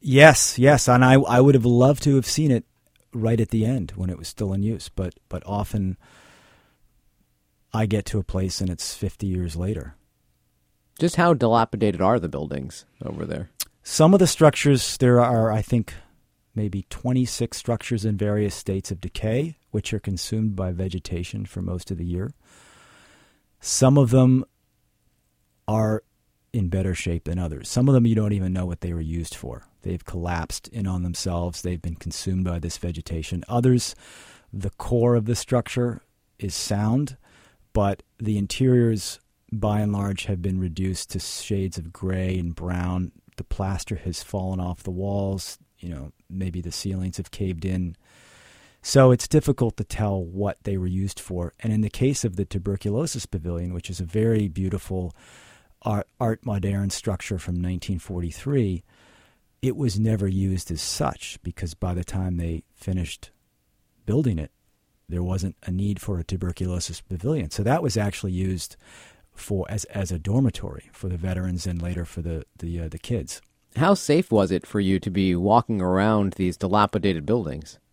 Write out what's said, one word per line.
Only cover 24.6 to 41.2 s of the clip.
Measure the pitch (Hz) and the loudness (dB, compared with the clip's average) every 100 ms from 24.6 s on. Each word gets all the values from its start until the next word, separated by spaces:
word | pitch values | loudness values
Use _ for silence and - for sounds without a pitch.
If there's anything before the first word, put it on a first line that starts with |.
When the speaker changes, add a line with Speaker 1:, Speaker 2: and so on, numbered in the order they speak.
| _ _ _ _ _ _ _ _ _ _ - | _ _ _ _ _ _ _ _ _ _ -2
Speaker 1:
are | 110 110 107 - _ _ _ _ | 0 2 0 -4 _ _ _ _
in | 120 92 | -2 0
better | 92 95 | 0 0
shape | 90 - 85 | -2 -2 -4
than | - 87 | -2 -4
others. | 87 73 - | -4 -6 -4
Some | - 131 | 2 6
of | |
them | 131 117 | 6 6
you | 110 | 2
don't | 107 | 0
even | 101 92 | 0 -2
know | 92 90 | -2 -2
what | 85 | -4
they | 90 | -6
were | 85 | -4
used | 80 85 82 - | -4 -6 -6 -10
for. | 62 58 - _ | -12 -12 -16 _
They've | - 87 | -8 -8
collapsed | - 90 85 85 82 - - | -6 -6 -4 -4 -4 -10 -10
in | 117 98 | -6 -4
on | 90 | -2
themselves. | 87 87 - 87 87 85 | -4 -4 -4 -2 -4 -6
They've | 90 87 | -6 -6
been | 87 | -6
consumed | 82 - - - 92 | -8 -10 -8 -4 -2
by | 92 85 | 0 -2
this | 82 - | -6 -6
vegetation. | 90 85 - 82 78 90 - | -6 -6 -6 -8 -6 -8 -2
Others, | 120 127 123 - - - - - - _ | 2 4 4 2 -10 -20 -20 -20 -20 _
the | 101 98 | -8 -8
core | - - 120 117 | -8 -2 2 4
of | 120 110 | 4 2
the | 117 | -4
structure | - 123 120 - 123 113 _ _ _ _ | 0 -2 0 -2 -2 -4 _ _ _ _
is | 101 - | -8 -6
sound, | - 101 107 123 147 - _ _ _ _ _ | -4 0 2 2 0 -6 _ _ _ _ _
but | - 101 98 - _ | 0 0 0 -8 _
the | 107 104 | -2 -2
interiors, | 98 - 131 123 117 110 - - _ _ _ | -2 0 4 6 4 2 -4 -12 _ _ _
by | 113 107 104 | -4 0 0
and | 104 | 0
large, | 101 101 98 | 0 -2 -4
have | - 95 | -4 -4
been | 92 92 | -2 -2
reduced | 92 80 95 90 - | -4 -4 -4 -4 -6
to | 95 | -10